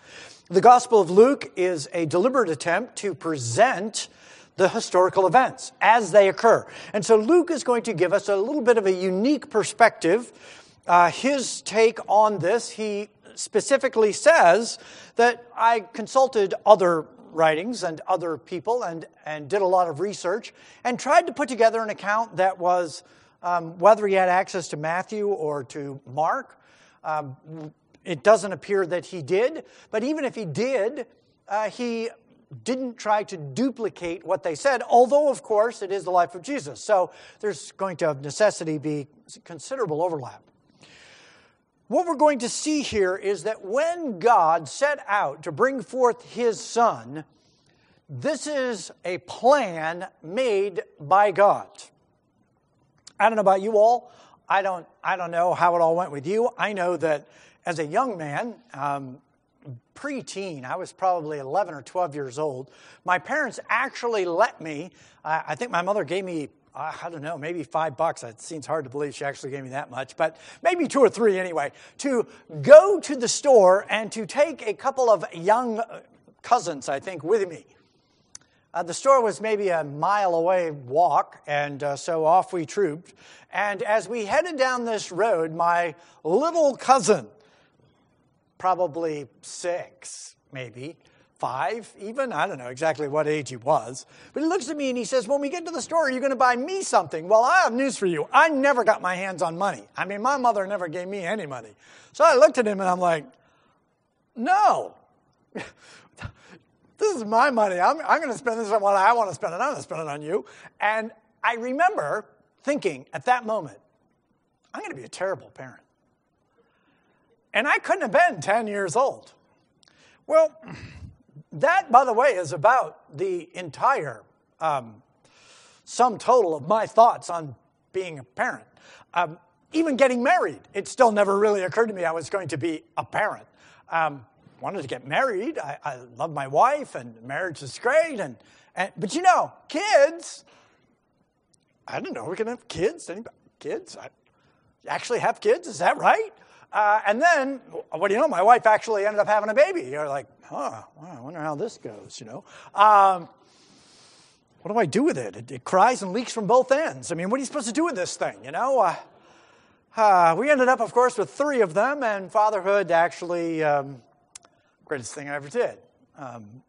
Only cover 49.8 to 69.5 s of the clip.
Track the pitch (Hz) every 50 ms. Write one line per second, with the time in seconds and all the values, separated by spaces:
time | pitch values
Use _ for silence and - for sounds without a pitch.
49.8 | 156 160 170 180 190 - _ _ - 156 180 247 262 247 208 196 196 208 175 208
50.8 | - _ _ - 151 143 185 196 208 208 175 - 202 196 151 120 98 - _ -
51.8 | - - _ _ _ _ _ _ _ _ _ _ _ _ _ _ _ _ _ _
52.8 | _ _ _ _ - - _ - 202 220 226 214 196 190 190 196 196 220 226 208
53.8 | 208 226 247 240 - - _ _ - _ _ _ _ - - 196 190 190 185 175
54.8 | 160 _ _ _ - 170 190 180 180 170 170 170 175 180 156 131 165 175 175 175
55.8 | 170 160 165 175 185 156 143 143 131 160 202 220 233 240 - - 175 202 208 190
56.8 | 175 175 180 156 156 160 151 143 - _ _ _ _ _ _ _ - 180 175 151
57.8 | 160 147 165 220 269 254 208 170 156 147 143 165 226 240 208 - _ _ - 139
58.8 | 139 143 143 143 135 127 127 147 _ _ _ _ _ _ _ _ - 147 123 120
59.8 | _ _ - - - 285 285 247 160 - - 190 196 190 160 139 123 127 151 185
60.8 | 180 - - - 190 185 180 170 156 151 156 147 135 131 147 190 208 175 156 143
61.8 | 127 - - 180 180 170 139 147 139 131 117 143 156 151 131 127 135 - _ -
62.8 | - - - _ - 175 180 180 180 - 262 311 294 233 165 - - - 208 233
63.8 | 262 262 - - - 240 226 202 185 175 165 170 220 - - - 156 160 151 143
64.8 | 170 185 _ _ _ _ _ _ - 151 160 160 - - 156 139 240 240 196 170
65.8 | 175 190 208 214 175 131 170 196 196 185 175 160 143 127 _ _ _ _ - 131
66.8 | 143 156 143 - 160 180 170 151 139 160 170 147 143 160 180 175 147 - - 160
67.8 | 160 160 131 - 160 165 147 - - 117 113 - - - 165 156 - - 151 160
68.8 | 143 123 120 143 147 143 123 - 147 139 135 - - 135